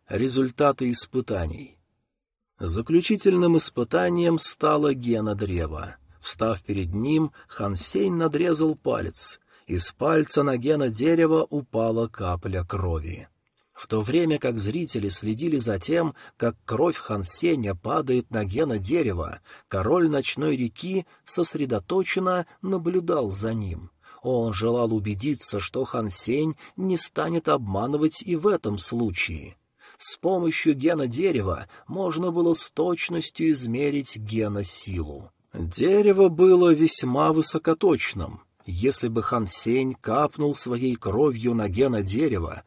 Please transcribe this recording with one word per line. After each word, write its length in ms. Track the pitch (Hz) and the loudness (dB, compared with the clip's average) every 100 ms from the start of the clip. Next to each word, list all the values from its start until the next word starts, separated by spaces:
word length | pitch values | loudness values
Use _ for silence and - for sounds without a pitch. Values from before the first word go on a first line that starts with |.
| - | -6
Результаты 840 | 101 131 127 131 - 147 135 127 | -2 0 0 0 2 2 2 0
испытаний. 880 | 120 - 131 120 101 82 - - _ _ _ _ _ _ _ _ - | 0 -2 -4 -2 -2 -4 -8 -14 _ _ _ _ _ _ _ _ -10
Заключительным 1000 | 85 90 117 165 175 208 196 180 175 165 | -6 -4 2 2 4 2 4 4 6 4
испытанием 800 | - - 117 165 180 175 170 165 | 2 -2 -2 0 0 2 2 2
стала 560 | - - 156 151 147 | -2 -2 0 2 2
гена 400 | 135 120 113 107 | 0 0 0 0
древа. 600 | 101 101 87 78 76 - - _ _ | -2 -2 -2 -4 -6 -12 -14 _ _
Встав 400 | - - 113 104 | -8 -4 -2 -2
перед 320 | - 101 87 | -4 -4 -4
ним, 380 | 98 127 156 156 - - | -2 0 2 0 -4 -16
Хан 280 | - 101 98 | -8 -4 -4
Сень 380 | - 190 202 | -2 0 0
надрезал 600 | 175 160 147 175 151 156 156 | 0 0 0 0 2 0 0
палец. 640 | - 117 - - - - _ _ - | -2 -4 -4 -8 -8 -8 _ _ -6
Из 260 | 90 - | -4 -4
пальца 520 | - 143 160 151 - | -2 0 2 2 0
на 140 | 143 127 | 0 0
гена 320 | 131 151 131 | 0 2 0
дерева 580 | 110 151 165 160 160 - | 0 2 4 4 4 0
упала 580 | 147 131 110 113 113 117 | -4 -4 -2 0 0 -2
капля 560 | - 95 85 101 92 | -4 -4 -4 -4 -4
крови. 640 | 87 101 90 80 78 85 - _ _ _ _ | -4 -4 -2 -4 -6 -12 -14 _ _ _ _
В 140 | - - | -20 -4
то 140 | 110 | -4
время 360 | 104 156 165 147 | 0 2 2 0
как 220 | 131 117 | -2 -2
зрители 500 | 101 151 160 117 101 | -2 -2 -4 -4 -2
следили 480 | - 104 113 165 147 | -2 -2 -2 -2 -2
за 220 | 117 98 | 0 -2
тем, 340 | - 165 165 - - - | 0 0 0 -4 -16 -4
как 180 | 117 - | -4 -4
кровь 340 | - 110 165 - | -4 0 0 0
Хан 260 | - 107 | -4 -4
Сеня 500 | 92 - 170 151 104 | -4 -2 0 0 -2
падает 560 | 92 - 160 131 127 - | -4 -4 -2 0 -2 -2
на 160 | 113 98 | -4 -2
гена 320 | 107 156 110 | -2 -2 -2
дерева, 640 | 95 170 131 87 78 - - - - | -2 -2 0 -2 -6 -10 -18 -20 -8
король 440 | 98 95 175 165 | -4 2 4 4
Ночной 440 | 147 131 - 151 135 | 2 -2 -2 -2 0
Реки 520 | 120 - 170 190 170 _ - | -2 -6 -4 -4 -6 _ -6
сосредоточенно 1200 | - 170 175 139 110 - 185 185 - 185 180 165 - | -2 -2 -2 -2 -4 -2 -2 0 0 0 -2 -4 -8
наблюдал 680 | 185 190 165 180 170 165 110 | -4 -2 0 -2 0 0 0
за 240 | 95 110 113 | -2 -4 -4
ним. 340 | 98 82 87 _ _ - | -4 -8 -12 _ _ -8
Он 300 | 127 127 117 | -2 0 0
желал 400 | 98 113 120 117 | 0 0 2 0
убедиться, 680 | 110 101 101 135 135 - 104 | 0 -2 -4 -4 -4 -4 -4
что 240 | - 123 | -4 -4
Хан 280 | 131 123 110 | -4 -4 -4
Сень 440 | - - 131 156 151 - - | -2 -2 0 -2 -4 -12 -6
не 180 | 190 175 | -2 -2
станет 540 | - - 160 170 160 | -2 -4 -2 -2 0
обманывать 720 | 147 107 95 120 147 156 - | 0 0 -2 -2 0 0 0
и 140 | 185 165 | -4 0
в 100 | 196 | 2
этом 320 | 185 110 101 | 0 -2 -4
случае. 800 | - 117 113 87 - 80 69 - _ _ - - | -2 -2 -2 -2 -6 -6 -12 -20 _ _ -20 -10
С 180 | - - | -8 -2
помощью 600 | 170 185 170 160 160 143 | 0 0 0 0 2 2
гена 320 | 147 165 127 | 2 2 -2
дерева 600 | 120 190 139 95 85 87 - - | 0 0 2 0 -4 -8 -18 -10
можно 420 | 185 185 160 180 | -4 -2 -2 -2
было 240 | 170 170 | 2 2
с 160 | 160 - | 2 -2
точностью 800 | - 170 170 - 170 156 - 160 | -2 -2 -2 -4 -4 -6 -2 0
измерить 680 | 143 123 120 147 143 131 113 | 0 -2 -2 -2 -2 -4 -8
гена 460 | 104 110 107 101 | -6 -2 -2 -2
силу. 680 | 98 - - 90 76 71 - _ _ - | -4 -6 -6 -6 -6 -10 -16 _ _ -8
Дерево 760 | 82 - 156 202 208 190 190 | -6 0 4 6 6 8 6
было 420 | 160 185 180 175 | 8 8 10 8
весьма 600 | 151 160 - 131 127 156 | 8 6 2 0 2 4
высокоточным. 1120 | 160 156 156 - 160 196 147 - 98 80 - _ _ - | 4 2 0 0 4 4 2 0 -6 -8 -10 _ _ -10
Если 400 | 90 123 131 120 | -2 0 0 -2
бы 160 | 113 | -2
Хан 240 | 104 123 101 | 0 0 -2
Сень 480 | - 113 127 131 127 | -2 0 0 0 -4
капнул 580 | - 117 147 - 147 | -2 0 0 0 -2
своей 420 | 139 123 120 131 120 | -2 -4 -2 -2 -2
кровью 600 | 107 101 147 120 120 117 | -2 2 2 2 0 0
на 120 | 104 | 0
гена 360 | 92 135 113 | 2 2 2
дерева, 580 | 98 107 156 101 82 - | -2 0 0 0 -4 -8